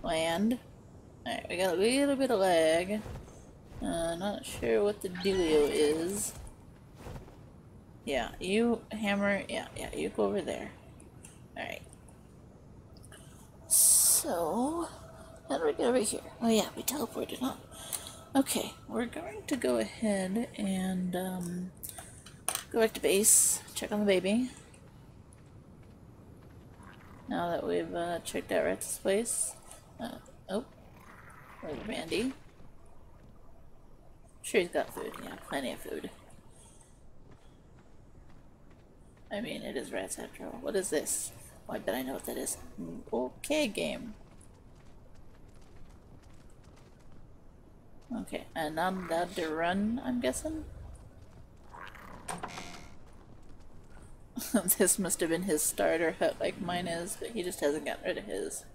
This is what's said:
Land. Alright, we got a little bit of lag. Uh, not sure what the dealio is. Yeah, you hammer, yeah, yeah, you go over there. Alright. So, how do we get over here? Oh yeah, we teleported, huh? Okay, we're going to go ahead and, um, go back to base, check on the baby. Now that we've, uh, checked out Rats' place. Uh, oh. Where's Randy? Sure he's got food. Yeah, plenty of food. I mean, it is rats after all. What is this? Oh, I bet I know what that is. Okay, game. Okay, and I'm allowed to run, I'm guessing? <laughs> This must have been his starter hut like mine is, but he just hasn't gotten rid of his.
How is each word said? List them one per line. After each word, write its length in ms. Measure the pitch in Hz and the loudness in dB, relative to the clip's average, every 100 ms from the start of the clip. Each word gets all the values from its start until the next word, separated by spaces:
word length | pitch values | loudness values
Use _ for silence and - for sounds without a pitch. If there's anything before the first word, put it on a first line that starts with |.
| - | 0
Land. 500 | 160 165 170 214 247 - - - - - - 127 | 2 2 2 2 2 -4 -20 -20 -20 -20 -10 -6
Alright, 200 | - - | -6 -4
we 80 | 175 | 2
got 160 | 185 | 2
a 40 | 170 | 6
little 380 | 214 262 285 269 | 6 6 4 4
bit 160 | 269 | 4
of 80 | 226 | 4
lag. 640 | 190 170 160 165 180 214 - - - - - - - - | 6 8 8 6 4 -2 -4 -10 -12 -18 -20 -20 -16 -6
Uh, 340 | - 170 165 170 | -2 0 0 -2
not 300 | 196 202 - | -2 -4 -8
sure 360 | - 233 226 | -4 2 4
what 200 | 208 208 | 4 2
the 80 | 185 | -6
dealio 600 | 180 190 190 165 156 143 | -2 2 4 6 8 6
is. 640 | 143 151 156 170 202 - - - - - - - - - - - - - - - - - - - | 6 4 4 0 -2 -4 -6 -14 -16 -20 -20 -20 -16 -12 -12 -12 -18 -20 -20 -20 -20 -20 -12 0
Yeah, 240 | 135 110 - | 0 0 -4
you 440 | 180 202 233 226 - | 2 4 4 2 -2
hammer, 540 | 208 214 202 202 202 - | -4 0 2 2 2 0
yeah, 180 | - - - | -6 -6 -8
yeah, 180 | - | -8
you 140 | - 160 | -4 -4
go 160 | - | 2
over 160 | 208 202 | 2 2
there. 320 | 165 - - - - - - - - - - - | 0 -4 -6 -12 -20 -20 -18 -18 -20 -20 -16 -10
Alright. 240 | - - - - - - - - - - - - - - - - - - - - - | -8 -10 -14 -20 -20 -20 -20 -20 -20 -20 -20 -20 -20 -20 -18 -18 -18 -20 -20 -20 2
So, 1200 | - - - - - 320 180 165 190 262 330 330 - - - - - - | 6 8 10 8 6 4 2 4 4 2 0 -4 -8 -16 -16 -16 -16 -2
how 80 | 269 | 2
do 80 | 494 | 2
we 80 | |
get 140 | - 254 | 4 4
over 100 | 254 | 4
here? 240 | 214 - - - | 4 -2 -6 0
Oh 60 | 233 | 6
yeah, 220 | 220 185 - | 6 4 0
we 60 | |
teleported, 560 | - 285 233 - - - | -2 -2 -2 -2 -4 -2
huh? 160 | 262 - - - - - - - - | -4 -4 -12 -14 -8 -8 -8 -14 0
Okay, 420 | 269 269 - - - - | 2 4 2 -2 -8 -6
we're 200 | 269 240 | -4 -2
going 360 | - - 427 - | -4 -8 -8 -2
to 120 | 277 | 0
go 180 | 254 240 | 4 4
ahead 720 | 214 - 220 196 185 202 240 - | 2 0 2 2 2 0 -2 -2
and, 600 | 202 190 185 185 185 180 | 0 2 2 0 0 0
um, 540 | 185 185 175 175 185 - - - - - - - - - - | -2 -4 -4 -4 -6 -8 -12 -12 -16 -16 -18 -8 -4 -4 -2
go 80 | - | 4
back 140 | 220 | 4
to 80 | - | 4
base, 600 | - 185 220 - - - - - | 4 6 8 8 8 4 -2 -6
check 160 | - | -2
on 80 | 208 | 2
the 60 | 208 | 6
baby. 460 | 190 185 220 254 - - - - - - - - - - - - - - - - - - - - - - - - - - - - | 6 6 4 2 -4 -18 -20 -20 -20 -20 -20 -20 -20 -20 -20 -20 -20 -20 -20 -20 -20 -20 -20 -20 -20 -20 -18 -18 -18 -18 -16 -6
Now 220 | 202 175 | -2 0
that 180 | 170 - | 0 0
we've, 260 | 175 165 | 0 0
uh, 260 | 175 170 170 | -2 -2 -2
checked 340 | - - 180 | -4 -6 0
out 100 | 185 | 2
Rats' 360 | 151 190 - - | 2 0 -4 -4
place. 540 | 214 196 233 - - - - - - - | 2 2 2 -2 -2 -6 -16 -20 -20 -10
Uh, 180 | 233 - - - - | -10 -10 -16 -20 -4
oh. 160 | 190 269 - - - - - - - - - | -4 -4 -16 -20 -20 -20 -18 -18 -18 -18 -14
Where's 260 | 170 139 208 | -8 -8 -6
Randy? 460 | 240 160 165 254 262 - - - - - - - - - - - - - - - - - - - - | -6 -2 0 0 -2 -16 -18 -18 -18 -18 -18 -18 -20 -20 -18 -18 -18 -18 -20 -20 -20 -20 -20 -20 -14
Sure 200 | - 226 | 2 2
he's 80 | 175 | 4
got 240 | 151 - | 0 -2
food. 200 | - - - | -4 -8 -8
Yeah, 120 | - - - | -12 -12 -6
plenty 220 | - - | -4 -4
of 60 | - | -6
food. 300 | - - - - - - - - - - - - - - - - - - - - - - - - - - - - - - - - - - - | -8 -8 -8 -14 -20 -20 -20 -20 -20 -20 -20 -20 -20 -20 -20 -20 -20 -20 -20 -20 -20 -20 -20 -20 -20 -20 -20 -20 -20 -20 -20 -20 -20 -20 -8
I 100 | 202 | -6
mean, 200 | 233 - | -6 -6
it 140 | - - | -6 -6
is 160 | 269 | -4
rats 260 | - - - | -4 -4 -6
after 260 | - - - | -10 -10 -10
all. 140 | - | -6
What 140 | - 196 | -2 -2
is 140 | 185 | 0
this? 420 | 151 - - - - - - - | 0 0 -4 -4 -10 -18 -18 -8
Oh, 60 | |
I 60 | - | -6
bet 160 | 190 240 | -2 -2
I 60 | |
know 120 | 262 | -2
what 120 | - - | -6 -6
that 120 | 240 | -4
is. 200 | 269 - - - 165 - - | -4 -6 -10 -10 -10 -10 -4
Okay, 560 | - 254 - - 302 285 | -2 -2 -6 0 2 2
game. 460 | - 156 131 233 - - - - - - - - - - - - - - - - - - - - - - - - - - - - - - - - - - - - - - - - 226 | 0 -4 -4 -8 -14 -16 -20 -20 -20 -20 -20 -20 -20 -18 -18 -18 -18 -18 -18 -18 -16 -16 -16 -18 -20 -18 -18 -18 -18 -20 -20 -20 -20 -16 -16 -16 -18 -20 -20 -20 -20 -20 -20 -8 -8
Okay, 300 | - - - - | -6 -8 -6 -4
and 240 | 151 160 | -2 2
I'm 300 | 185 190 175 | 0 0 0
allowed 260 | 165 175 185 | 0 0 0
to 140 | 160 | -2
run, 520 | 156 170 190 208 240 | 2 2 2 2 0
I'm 180 | - 247 | 0 0
guessing? 420 | 254 262 311 320 302 | 0 0 -2 -4 -8
<laughs> 40 | - - - - - - - - - - - - - - - - - - - - - - - - - - - - - - - - - - - - - - 220 180 - | -12 -14 -14 -16 -18 -18 -18 -20 -20 -18 -14 -14 -14 -14 -14 -8 -8 -6 -8 -10 -10 -12 -14 -16 -18 -18 -16 -14 -14 -14 -16 -16 -16 -16 -16 -12 -10 2 2 4 4
This 200 | 185 - | 6 6
must 220 | 180 - | 2 2
have 100 | 170 | 2
been 140 | 165 | 2
his 180 | 190 151 | 4 4
starter 540 | - - 190 165 165 - | 2 4 4 6 2 4
hut 180 | 165 - | 0 2
like 220 | - - | -2 -2
mine 260 | 175 175 180 | -4 -2 -2
is, 300 | 170 170 - | -4 -4 -6
but 120 | - | -6
he 120 | 226 | -4
just 160 | 180 185 | -4 2
hasn't 260 | 147 151 147 | 2 2 -2
gotten 200 | - - | -4 -2
rid 120 | 175 | -4
of 80 | 98 | -4
his. 380 | 95 85 - - | -4 -4 -6 -12